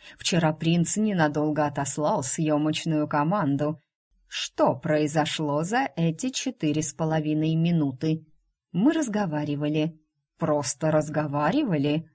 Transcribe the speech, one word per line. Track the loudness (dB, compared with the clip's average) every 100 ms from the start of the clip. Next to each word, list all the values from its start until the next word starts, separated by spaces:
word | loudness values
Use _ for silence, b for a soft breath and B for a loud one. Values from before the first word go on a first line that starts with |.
| B B
Вчера | -4 0 0
принц | 0 0 2 2 0
ненадолго | 0 2 0 0 0 0 -2
отослал | -2 -4 -2 0 0
съемочную | -2 -2 0 2 0 -2 -2 0 0
команду. | 0 0 0 0 0 -2 -4 _ _ _ _ _
Что | -10 -6 0 2 2
произошло | 0 0 2 0 0 -2 -2 -2
за | 0 -2 -2 0
эти | 0 0 -4
четыре | -4 -6 -2 -2 0
с | -2
половиной | -2 -2 0 0 0 2 2
минуты?» | 2 2 0 0 -2 -2 -6 _ _ _ _
«Мы | 2 2
разговаривали». | 2 0 -2 -2 -2 -2 -2 0 0 -2 -4 _ _ _ -4
«Просто | 0 0 0 -2 2
разговаривали? | 2 0 -2 -2 0 0 2 2 2 2 0 -4